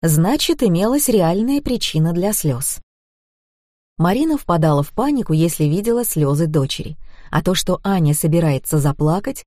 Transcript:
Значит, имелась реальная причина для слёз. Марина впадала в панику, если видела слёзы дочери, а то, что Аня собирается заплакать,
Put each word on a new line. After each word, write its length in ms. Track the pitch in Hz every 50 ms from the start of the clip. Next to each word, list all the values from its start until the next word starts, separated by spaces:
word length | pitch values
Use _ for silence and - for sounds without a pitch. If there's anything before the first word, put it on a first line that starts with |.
| -
Значит, 600 | 165 156 147 165 180 269 - - - 339 - 262
имелась 460 | 220 170 165 190 220 254 294 294 -
реальная 520 | 240 214 180 160 170 196 220 247 277 285
причина 520 | 285 - 254 226 - - - 160 156 165 170
для 200 | 170 180 202 214
слёз. 480 | - - 156 131 120 127 - - - - _ _ _ _ _ _ _ _ _ _ _ _ _ _ _ _ _ _ _ _ _ _ -
Марина 400 | 156 175 196 247 294 320 311 277
впадала 460 | - - 175 170 156 156 151 143 143
в 80 | - -
панику, 400 | - 233 285 294 269 214 - 156
если 320 | 156 160 170 160 - 156
видела 400 | 147 151 185 202 233 233 240 240
слёзы 420 | 226 - 165 151 135 143 147 170
дочери, 500 | 160 151 160 135 131 - - - - 156 - - - - - - - -
а 100 | 156 160
то, 140 | 175 185
что 240 | - - - 185 - -
Аня 320 | 196 196 185 165 147 147
собирается 640 | 151 - 160 151 170 165 156 143 131 - - - 156
заплакать, 680 | 139 147 143 - 147 151 160 185 202 - 277 - -